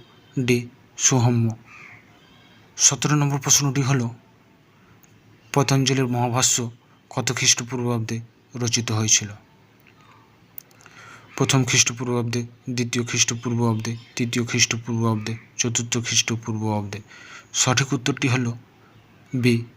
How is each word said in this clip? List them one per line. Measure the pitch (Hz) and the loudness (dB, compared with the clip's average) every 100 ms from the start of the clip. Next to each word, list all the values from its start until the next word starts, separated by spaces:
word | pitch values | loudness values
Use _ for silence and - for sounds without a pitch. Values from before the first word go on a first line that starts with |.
| - - - - | -8 -20 -10 -4
ডি, | 123 123 120 - - - | 2 2 0 -14 -20 -2
সুহম্য। | - 135 120 120 113 113 - - - - - - - - - - - - | 2 4 4 4 2 0 -12 -20 -20 -20 -20 -20 -20 -20 -20 -20 -20 2
সতেরো | - 139 - 147 | 2 2 2 2
নম্বর | 143 139 | 2 0
প্রশ্নটি | 143 - 143 131 | 2 4 4 0
হল, | 127 135 117 117 - _ _ _ _ _ _ - _ - _ - - | 2 2 0 -6 -20 _ _ _ _ _ _ -20 _ -20 _ -20 -2
পতঞ্জলির | - 135 135 131 135 131 | 0 2 2 2 0 0
মহাভাষ্য | 123 123 120 127 - 117 117 _ _ _ | 0 0 0 0 0 -4 -10 _ _ _
কত | - 120 | -6 -4
খ্রিস্টপূর্বাব্দে | 120 131 - 120 127 120 120 110 113 113 _ _ 123 | 0 2 2 0 -6 -2 -2 -2 -6 -10 _ _ -6
রচিত | 120 117 113 | -2 -2 -2
হয়েছিল? | 110 110 - 107 104 - _ _ _ - - - - - _ _ - - - - - - - - - | -2 2 2 0 -12 -20 _ _ _ -20 -20 -20 -20 -20 _ _ -20 -20 -20 -20 -20 -20 -20 -16 -2
প্রথম | 135 135 120 | 2 2 2
খ্রিস্টপূর্বাব্দে, | 127 - 117 123 120 120 120 120 - - | 2 0 -2 -2 -2 0 -4 -6 -12 -8
দ্বিতীয় | 123 123 123 117 | -4 -2 -2 -2
খ্রিস্টপূর্বাব্দে, | 123 - 117 123 117 120 110 110 117 - - | 0 0 -2 -2 0 2 0 -2 -8 -10 -4
তৃতীয় | 123 123 117 | -2 -2 -2
খ্রিস্টপূর্বাব্দে, | 123 117 117 117 117 113 110 107 113 - - | 0 0 -2 -4 -2 0 0 -4 -8 -12 -6
চতুর্থ | 123 113 120 123 117 | -4 -2 -4 -4 -2
খ্রিস্টপূর্বাব্দে। | 117 - 113 110 110 110 107 101 101 - - - - - | -2 0 -4 -4 -4 -2 -4 -4 -10 -14 -20 -20 -20 -10
সঠিক | - - 123 135 | -2 2 2 0
উত্তরটি | 135 127 131 143 | -2 -2 0 0
হল | 127 120 117 - _ - - _ - - 131 | 0 -2 -6 -14 _ -20 -20 _ -20 -8 0
বি | 120 117 117 | 2 2 0